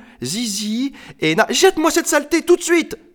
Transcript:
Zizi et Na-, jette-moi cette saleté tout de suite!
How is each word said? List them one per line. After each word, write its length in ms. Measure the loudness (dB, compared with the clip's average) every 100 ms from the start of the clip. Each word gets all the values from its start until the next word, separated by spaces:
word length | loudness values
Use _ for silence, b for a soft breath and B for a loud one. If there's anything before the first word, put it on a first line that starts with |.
| B B
Zizi 720 | -8 -6 -6 -6 -6 -4 -4 B B -6
et 160 | -2 2
Na-, 120 | 0
jette-moi 420 | 4 2 4 0
cette 160 | 0 0
saleté 340 | -2 0 -2
tout 140 | 2 2
de 60 |
suite! 360 | 2 0 0 -8 _